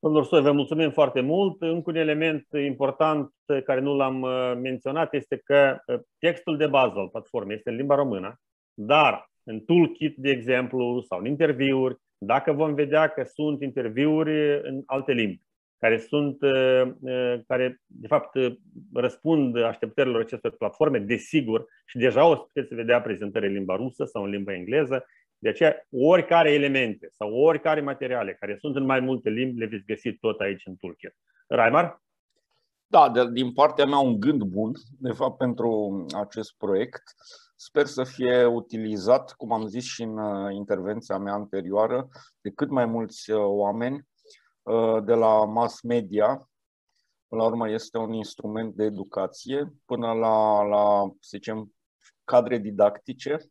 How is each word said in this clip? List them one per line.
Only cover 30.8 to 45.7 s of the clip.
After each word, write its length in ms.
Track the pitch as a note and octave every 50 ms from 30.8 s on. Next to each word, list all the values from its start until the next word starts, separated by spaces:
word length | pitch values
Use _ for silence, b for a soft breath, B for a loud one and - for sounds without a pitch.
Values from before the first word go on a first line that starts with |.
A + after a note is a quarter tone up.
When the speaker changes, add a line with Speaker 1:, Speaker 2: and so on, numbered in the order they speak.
| - F#2 E2 _ - F#2+ _ _ _ _ _ _ _
Speaker 1:
Raimar? 560 | _ - A#2+ A#2 A2+ A#2+ D3+ F3 E3+ - _ _ _ _ _ _ _ _ _ _ _ _ _ _ _ _ _ _
Speaker 2:
Da, 240 | _ - E3 D3+ C3+
de, 200 | A#2 A#2+ B2 A#2+
din 220 | A#2+ A#2+ C3 B2 B2
partea 340 | - C#3+ D3+ D3+ - C#3+
mea 120 | C3+ C#3+ C#3+
un 220 | C#3 C3 A#2 G#2
gând 220 | G2 C3+ D3+ C#3 G#2
bun, 300 | G2 F2+ G2 A2 A2 - - - - C3+ -
de 140 | C3 B2+ A2
fapt, 240 | - C#3 C3 C3
pentru 720 | - C3+ B2+ A#2 A#2+ A2+ A#2 A2+ G#2+ G#2+ G2+ G2 G2 F2 D#2 -
acest 400 | F#2+ G#2 G#2 - - A2 - _
proiect. 460 | _ - G2 G2 F#2+ G#2+ B2 - - _ - - B B B B B B B B
Sper 300 | _ - - _ D3+ C#3+
să 180 | C#3+ C#3+ B2+ C3
fie 400 | B2+ - - B2+ B2 B2 B2 B2
utilizat, 880 | A#2+ A#2 A#2 A#2 _ - A2+ A2 G#2+ G#2+ G#2 F2+ G#2 B2 C#3 - - -
cum 200 | _ - A2+ A#2
am 140 | A2 A2
zis 180 | G#2+ F#2+ A#2+ B2
și 180 | - - - A#2+
în, 160 | A2+ A2 A2
uh, 360 | G#2+ G#2 G2+ G2 G2 G2+ G2
intervenția 640 | G2+ G2+ G2+ G#2 F#2+ F2+ G2 G#2+ A2+ A2+ - G2 F#2+
mea 140 | G2+ G2+ G2+
anterioară, 760 | G#2 G#2 G2+ - G2 F2+ F2 G2 G#2 G#2+ A2 A#2+ B2 C3+ C3 B B B B B _
de 100 | _ G#2+
cât 200 | G2+ - D3 D3
mai 160 | C#3+ C3 B2
mulți, 440 | A2+ A2+ A#2 A2+ G#2 - - - -
uh, 100 | G#2+ G#2+
oameni, 680 | G#2 G2+ G2+ G#2 G2+ G2+ G#2 A2+ A#2+ B2 C3+ D3 - _ _ b b b b b b b b b _
uh, 420 | - A2 A#2 A2+ A2+ A2+ A2 G#2
de 100 | G2+ A#2
la 300 | A2+ A2+ A2 A2 A2 G#2+
mass 380 | G#2+ G#2+ A2+ A#2+ A#2